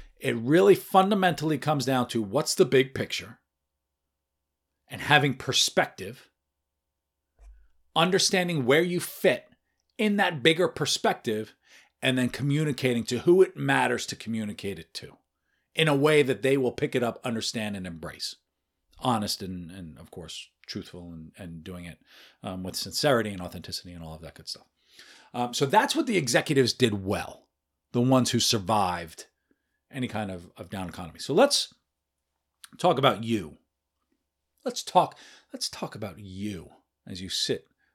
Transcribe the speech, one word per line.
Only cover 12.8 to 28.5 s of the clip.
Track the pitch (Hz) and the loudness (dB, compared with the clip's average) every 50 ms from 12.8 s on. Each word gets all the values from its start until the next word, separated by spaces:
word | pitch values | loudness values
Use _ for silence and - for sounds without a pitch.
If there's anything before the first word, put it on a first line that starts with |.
| - 127 120 117 110 | 0 0 0 0 -2
to | - 123 117 | -4 -4 0
who | - 175 175 190 | 4 6 6 6
it | 185 180 - | 6 4 2
matters | 143 139 139 135 131 127 123 123 110 - - | -2 0 2 2 2 2 2 0 -2 -4 -6
to | - | -10
communicate | - - 110 113 110 110 104 98 - - 98 95 82 | -10 -8 -8 -6 -6 -6 -8 -8 -8 -8 -8 -8 -10
it | 82 _ - | -12 _ -16
to | - - - - _ _ _ _ _ _ _ _ _ _ _ - | -16 -16 -16 -20 _ _ _ _ _ _ _ _ _ _ _ 2
in | - 160 160 | 4 6 6
a | 143 | 6
way | 139 139 151 156 151 139 | 6 6 6 8 6 6
that | 123 131 101 | 4 2 2
they | 104 131 139 143 | 2 2 4 4
will | 131 120 | 2 2
pick | 117 - 135 117 - | 0 -2 -2 -2 0
it | 127 120 | 0 0
up, | 117 110 - - | 0 -2 -4 -6
understand, | 127 117 113 104 - - 117 107 104 101 | -6 -4 -4 -4 -4 -4 -4 -6 -6 -6
and | 98 92 | -6 -8
embrace. | 90 82 80 78 82 - - - - - - _ _ _ _ _ _ _ _ _ _ _ - | -10 -10 -10 -12 -12 -12 -10 -12 -12 -12 -14 _ _ _ _ _ _ _ _ _ _ _ -6
Honest | - 131 120 110 104 101 - - | -2 0 0 0 0 -2 -6 -6
and, | 104 92 92 90 87 80 | -8 -8 -10 -10 -12 -14
and | 90 98 90 82 71 71 | -14 -16 -16 -16 -16 -18
of | 82 78 | -20 -18
course, | - - 85 80 - - - - _ _ _ - | -16 -16 -16 -14 -14 -16 -18 -20 _ _ _ -12
truthful | - 104 90 - - 90 87 85 | -10 -10 -10 -12 -14 -16 -16 -14
and, | 85 82 80 80 - - | -14 -16 -16 -18 -18 -16
and | 101 87 82 82 78 | -14 -14 -14 -14 -14
doing | 92 90 90 87 | -14 -14 -12 -14
it, | 85 78 - _ _ - - - - _ _ - | -14 -16 -18 _ _ -20 -20 -20 -20 _ _ -12
um, | 104 92 92 92 | -10 -10 -8 -8
with | 92 90 | -8 -8
sincerity | - - 101 87 - - 147 135 117 110 107 | -8 -8 -8 -4 -2 0 2 2 2 0 -2
and | 101 92 | -6 -10
authenticity | 90 87 - 90 85 - 95 - - 90 87 | -10 -12 -12 -14 -14 -12 -12 -12 -12 -14 -16
and | 85 82 | -16 -14
all | 80 80 | -14 -14
of | 78 | -16
that | 82 78 - | -16 -18 -20
good | - 80 - | -16 -14 -14
stuff. | - - _ _ _ _ _ _ _ - - - - - - _ - | -14 -14 _ _ _ _ _ _ _ -20 -20 -20 -20 -20 -20 _ -6
Um, | 120 123 120 123 | -4 -4 -4 -2
so | - 147 | -2 0
that's | 135 131 214 254 277 - | 2 4 4 2 2 0
what | 285 - - | -2 -2 0
the | 220 180 | 0 0
executives | 151 117 120 160 143 - 156 135 131 113 - | 0 2 2 0 2 2 4 4 4 2 2
did | - 127 117 101 101 95 | 2 2 0 0 0 -4
well, | 95 101 85 78 - - - _ _ _ _ _ _ _ _ _ _ - | -4 -4 -4 -6 -8 -14 -18 _ _ _ _ _ _ _ _ _ _ -2
the | 120 | 0
ones | 123 127 131 131 120 - | 4 4 6 4 4 4
who | - 117 | 2 2
survived | - - | 2 2